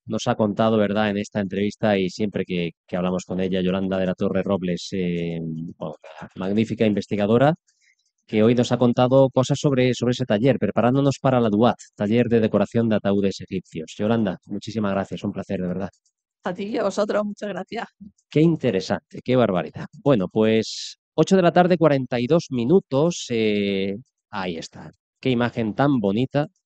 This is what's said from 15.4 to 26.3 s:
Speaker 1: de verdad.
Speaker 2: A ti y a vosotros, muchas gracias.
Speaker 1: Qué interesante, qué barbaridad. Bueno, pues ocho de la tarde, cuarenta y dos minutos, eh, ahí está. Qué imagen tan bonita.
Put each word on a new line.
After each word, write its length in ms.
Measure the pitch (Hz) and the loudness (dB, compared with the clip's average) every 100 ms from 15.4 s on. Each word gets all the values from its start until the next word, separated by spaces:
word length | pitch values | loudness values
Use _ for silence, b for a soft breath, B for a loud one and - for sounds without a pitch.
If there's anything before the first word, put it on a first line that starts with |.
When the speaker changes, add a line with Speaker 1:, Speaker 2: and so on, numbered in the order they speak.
| - 98 | -6 -6
Speaker 1:
de 80 | 90 | -4
verdad. 220 | 90 98 - _ _ _ _ 196 | -6 -8 -12 _ _ _ _ -10
Speaker 2:
A 80 | |
ti 120 | 175 202 | -8 -6
y 120 | 240 | -4
a 60 | |
vosotros, 400 | 202 190 208 202 | -4 -2 0 0
muchas 260 | 208 202 208 | -2 -6 -10
gracias. 380 | 180 190 - - _ 202 _ _ | -10 -10 -10 -12 _ -20 _ _
Speaker 1:
Qué 120 | 147 | 2
interesante, 800 | 165 156 127 95 - 92 - - | 4 4 0 -2 -2 -6 -8 -12
qué 140 | - 127 | 0 2
barbaridad. 500 | 110 90 78 - - - | 4 2 -2 -8 -12 -4
Bueno, 240 | 143 123 90 | 2 2 2
pues 720 | 113 110 110 107 - - - _ | 2 2 2 0 -8 -14 -18 _
ocho 240 | - 160 190 | 0 2 4
de 40 | |
la 120 | 175 | 4
tarde, 240 | 180 180 175 | 4 4 4
cuarenta 420 | 160 139 127 123 | 4 2 0 -4
y 80 | 120 | 2
dos 200 | 165 - | 2 0
minutos, 760 | 127 117 190 - 135 165 170 - | -2 2 2 2 0 0 -2 -4
eh, 640 | 117 110 104 101 98 98 101 - _ _ | -2 0 0 0 -2 -4 -6 -12 _ _
ahí 280 | 104 92 80 | -8 -8 -8
está. 340 | - 90 80 - _ _ | -12 -16 -20 -20 _ _
Qué 80 | 131 | -2
imagen 440 | 120 120 - 110 | 0 0 -2 -4
tan 260 | 101 143 131 | 0 0 2
bonita. 460 | 98 104 131 | 0 0 -2